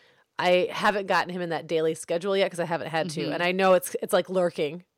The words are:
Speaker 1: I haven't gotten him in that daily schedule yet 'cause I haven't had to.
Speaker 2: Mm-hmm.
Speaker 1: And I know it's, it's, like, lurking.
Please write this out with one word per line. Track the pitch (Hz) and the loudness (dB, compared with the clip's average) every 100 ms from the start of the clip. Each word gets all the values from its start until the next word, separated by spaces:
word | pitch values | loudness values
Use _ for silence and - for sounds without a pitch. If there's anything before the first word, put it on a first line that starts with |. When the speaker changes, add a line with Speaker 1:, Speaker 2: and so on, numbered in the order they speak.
| _ _ _ - | _ _ _ -2
Speaker 1:
I | 180 180 175 | 4 4 2
haven't | - 208 202 196 | 0 0 0 0
gotten | 175 165 | 0 0
him | 180 | -4
in | 175 | -4
that | 156 156 | -4 -2
daily | 165 160 | 0 0
schedule | 160 - 170 196 196 | -2 -4 -4 0 0
yet | 185 | 0
'cause | 170 | -2
I | 160 | -4
haven't | 165 147 | -4 -2
had | 160 160 | -2 -2
to. | 151 | -4
Speaker 2:
Mm-hmm. | 147 | -4
Speaker 1:
And | 165 | -2
I | 175 | 0
know | 185 190 | 2 4
it's, | 180 - - | 4 2 -6
it's, | - | 0
like, | 190 180 | 0 0
lurking. | 185 175 - 147 170 - | 0 -2 -2 -4 -6 -16